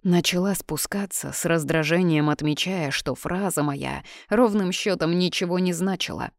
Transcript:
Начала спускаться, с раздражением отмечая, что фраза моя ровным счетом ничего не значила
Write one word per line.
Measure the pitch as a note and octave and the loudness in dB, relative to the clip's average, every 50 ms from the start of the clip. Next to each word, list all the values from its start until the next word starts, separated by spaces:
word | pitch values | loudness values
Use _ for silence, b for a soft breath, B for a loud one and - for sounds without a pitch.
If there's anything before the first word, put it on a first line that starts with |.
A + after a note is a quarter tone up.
| _ | _
Начала | F#3+ F3 F3 E3+ - - F3+ F3+ G3 G3 | 4 4 4 4 2 0 0 0 0 -2
спускаться, | - - - D#3 D3 - - - G3+ G3+ F#3+ - - - - | -2 -4 -6 -6 -6 -4 -4 -4 -6 -6 -4 -6 -8 -8 -6
с | - - - | -6 -4 0
раздражением | F3 E3 E3 D3+ C#3 D#3+ D#3+ D#3 D3 E3 F3 F#3 F3 D#3+ D3+ D3+ D3+ | 2 2 2 0 0 0 0 2 2 2 4 4 4 4 4 4 2
отмечая, | D3 - D3+ D3+ D3+ D3 - F3+ F#3+ F#3 D#3+ C#3 | 0 0 0 0 0 0 -2 -2 -2 -2 -2 -2
что | C3+ - - - B2+ | -2 -4 -4 -4 -6
фраза | - - D3+ E3+ F#3 G3+ F#3+ D#3+ D#3 D3 | -6 -4 -4 -2 -2 -2 -2 0 0 0
моя | D3 C#3+ C#3 C#3 C3+ C3+ C#3+ D3 B B B B B | -2 -2 -4 -6 -6 -6 -6 -10 B B B B B
ровным | G#3 A3 B3+ A#3 G3+ G#3+ G3 F3+ F3+ | 4 4 4 6 4 2 0 0 -2
счетом | - - G#3+ F#3 - E3 D#3+ E3+ | -2 0 -2 0 0 0 0 2
ничего | F3+ F3+ F3+ D#3+ - F#3+ F3 F3 F3+ | 2 2 0 0 -2 -2 -2 0 0
не | F#3 F3+ F3 | 0 0 0
значила | E3 F3+ G3 F#3+ E3 - - - - - - _ | 0 0 -2 -2 -2 -4 -6 -6 -8 -8 -10 _